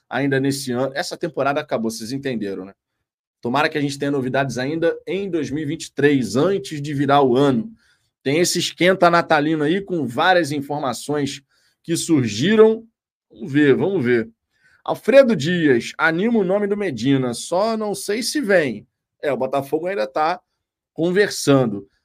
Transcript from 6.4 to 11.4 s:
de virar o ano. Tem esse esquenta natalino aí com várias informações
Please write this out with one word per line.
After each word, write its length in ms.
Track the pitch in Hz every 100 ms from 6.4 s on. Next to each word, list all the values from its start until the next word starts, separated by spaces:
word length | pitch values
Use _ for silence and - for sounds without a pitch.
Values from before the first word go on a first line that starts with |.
| 170 196 196 151
de 120 | 143
virar 280 | 139 143 143
o 140 | 135 120
ano. 360 | 143 120 107 - _ _ _ _
Tem 180 | 135 151
esse 200 | 175 180
esquenta 500 | 160 - 175 190 175
natalino 540 | 170 170 160 147 160
aí 180 | 147 190
com 240 | 196 175 123
várias 460 | 113 170 180 147
informações 880 | 147 135 143 139 117 - 147 139 -